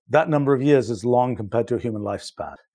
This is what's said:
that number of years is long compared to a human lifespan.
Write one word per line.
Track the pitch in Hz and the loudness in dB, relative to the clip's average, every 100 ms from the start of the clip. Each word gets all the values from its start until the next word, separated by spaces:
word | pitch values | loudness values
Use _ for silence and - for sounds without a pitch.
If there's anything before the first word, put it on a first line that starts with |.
| - | 0
that | 143 165 | 0 2
number | 147 139 | 0 2
of | 135 | 2
years | 143 139 110 | 4 4 4
is | 107 120 | -2 0
long | 123 127 | 2 0
compared | 113 104 117 117 | -2 -4 -2 -2
to | 117 | -2
a | |
human | 123 107 | -4 -6
lifespan. | 101 101 - - 76 - _ | -8 -8 -10 -14 -14 -14 _